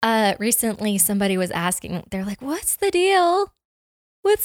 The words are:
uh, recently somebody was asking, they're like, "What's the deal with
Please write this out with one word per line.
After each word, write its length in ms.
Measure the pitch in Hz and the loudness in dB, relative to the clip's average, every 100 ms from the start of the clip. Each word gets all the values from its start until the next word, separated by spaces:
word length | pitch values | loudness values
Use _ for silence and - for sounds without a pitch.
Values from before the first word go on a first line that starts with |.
uh, 320 | 226 226 208 180 | 0 2 2 0
recently 580 | 208 233 226 208 214 196 | 0 0 -2 -2 -2 0
somebody 380 | 196 202 196 190 | 0 2 0 0
was 140 | 180 | -2
asking, 520 | - 175 180 - 175 - | -2 -2 -4 -6 -10 -8
they're 140 | 190 | -8
like, 180 | 196 202 | -6 -8
"What's 320 | 269 330 - - | -6 -6 -4 -2
the 140 | 403 | 0
deal 640 | 349 370 392 349 359 403 _ _ _ _ _ _ _ | 2 4 4 4 2 -2 _ _ _ _ _ _ _
with 160 | 392 427 | 0 2